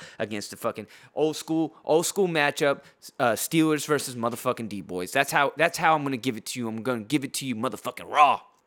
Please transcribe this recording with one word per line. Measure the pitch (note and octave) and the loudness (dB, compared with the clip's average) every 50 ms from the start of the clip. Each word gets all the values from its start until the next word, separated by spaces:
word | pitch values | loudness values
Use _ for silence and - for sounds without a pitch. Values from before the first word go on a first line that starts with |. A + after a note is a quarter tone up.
| - - - - | -12 -18 -12 -10
against | - G#2 G#2+ G#2 G2+ - | -8 -8 -8 -8 -10 -10
the | - - | -12 -8
fucking | - A#2 G#2 - G#2 - - - - - - | -6 -6 -6 -6 -10 -16 -18 -20 -20 -10 -4
old | - D3+ D#3 D3+ D3+ | -2 0 0 -2 -4
school, | - - D#3+ D#3+ D#3+ D3+ - - - | -4 -2 -2 0 -2 -2 -4 -6 0
old | - D3 D#3+ F3 | 2 2 2 2
school | - - - G3+ F3+ | 2 0 0 0 2
matchup, | E3 D#3 D3 C#3+ C#3 - D#3+ C#3+ - - - - - _ - - - - | 2 2 2 2 2 2 2 2 2 0 -4 -14 -20 _ -20 -14 -4 0
uh, | C3+ A#2+ | 2 2
Steelers | A2 G2+ - - - E3 D#3 D#3+ D3+ D3 C#3 - | 2 2 0 0 2 4 4 4 2 0 0 0
versus | D3+ C#3 - - B2 | 0 0 0 -4 -4
motherfucking | B2 A2+ A#2 A#2 A2+ - C3 A#2+ - A#2 G#2 | -4 -2 -2 -2 -2 -2 -2 -2 -2 -4 -8
D-Boys. | G2+ G2+ F#2 - F2+ F#2 F#2 F#2 - | -8 -10 -8 -6 -6 -4 -4 0 0
That's | C3+ C#3 - | 0 2 2
how, | - D#3 C#3+ C#3 - | 2 2 2 2 2
that's | - D#3 E3+ - - | 2 0 0 2 2
how | E3+ E3 D#3+ | 4 4 4
I'm | D#3 C#3+ | 4 2
gonna | C#3 C3+ B2 | 0 -2 -2
give | A2 C3 A#2 | -2 -4 -4
it | A2 - - | -4 -6 -8
to | - B2+ | -8 -6
you. | A#2+ A2+ | -6 -6
I'm | A2 A2 G#2+ | -6 -4 -4
gonna | B2+ B2+ A#2 | -4 -4 -4
give | G#2 G#2 C3+ D3+ C3 | -2 -2 -2 -2 -2
it | - - | -4 -6
to | - C#3 C3 | -6 -6 -4
you | B2 | -4
motherfucking | A2 A2+ C3 G#2 G2+ - B2 - - F2 F2 | -4 -4 -4 -6 -6 -8 -10 -10 -10 -10 0
raw. | G#2 C#3 D3+ C#3 A#2 G2 - - _ _ _ | 4 6 6 6 4 2 -2 -8 _ _ _